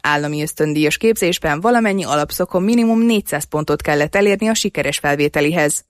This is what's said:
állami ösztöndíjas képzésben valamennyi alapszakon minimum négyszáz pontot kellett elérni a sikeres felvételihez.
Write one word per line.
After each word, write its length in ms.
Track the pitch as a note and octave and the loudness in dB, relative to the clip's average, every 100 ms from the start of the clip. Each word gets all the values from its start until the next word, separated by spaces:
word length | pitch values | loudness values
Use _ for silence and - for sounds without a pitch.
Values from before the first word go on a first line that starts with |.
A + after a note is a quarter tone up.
állami 420 | - D3 D3 D3+ | -2 -2 -2 -4
ösztöndíjas 540 | D3+ - D#3 D3+ D3+ - | -6 -2 -2 0 0 0
képzésben 640 | A3+ A3 F3 - D#3+ D3 | 0 2 0 -2 -2 -2
valamennyi 440 | G#3 A#3+ A3 G3 | 0 2 2 0
alapszakon 580 | C#3 D3 D3 - F3+ F#3 | -2 -2 -2 -4 -4 0
minimum 380 | F#3+ A#3+ A3+ A3+ | 0 2 2 2
négyszáz 440 | A#3 A3 - D3 | 2 2 0 -6
pontot 380 | - D3+ D3+ - | -4 -4 -2 -2
kellett 340 | - D3 D3 G3 | 0 0 0 2
elérni 320 | G3+ G3 A3 | 2 2 0
a 60 | |
sikeres 440 | A3 G3+ D3+ C#3 D3 | 0 -2 -2 -4 -2
felvételihez. 880 | D3 D3 D3 D3+ D3 E3+ D3+ - - | -2 0 0 2 0 2 0 -2 -8